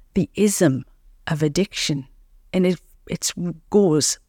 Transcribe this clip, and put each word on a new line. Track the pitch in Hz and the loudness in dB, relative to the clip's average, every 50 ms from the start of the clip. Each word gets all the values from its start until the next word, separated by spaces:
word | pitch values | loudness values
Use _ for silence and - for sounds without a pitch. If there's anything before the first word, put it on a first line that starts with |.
| _ _ - | _ _ -2
the | 202 165 - _ | -2 -2 -2 _
ism | - 202 214 196 - 190 151 131 127 131 - _ _ _ - - _ _ | 0 0 0 2 2 2 2 2 0 -4 -10 _ _ _ -20 -20 _ _
of | - 165 147 156 | -8 -4 -2 -2
addiction. | 151 143 - 190 - - - - - 156 139 135 - _ _ _ _ _ _ _ _ - | -2 0 -2 -4 -4 -4 -6 -4 -4 -4 -4 -6 -10 _ _ _ _ _ _ _ _ -2
And | 185 185 | 0 0
it, | 180 180 - _ _ _ _ _ - | 0 0 -2 _ _ _ _ _ -10
it's | - - - - - - 175 175 160 160 - _ | -8 -6 -6 -6 -6 -6 -8 -8 -8 -10 -6 _
goes | - 208 202 180 151 151 131 - - - _ | 2 4 4 4 4 2 0 0 -4 -6 _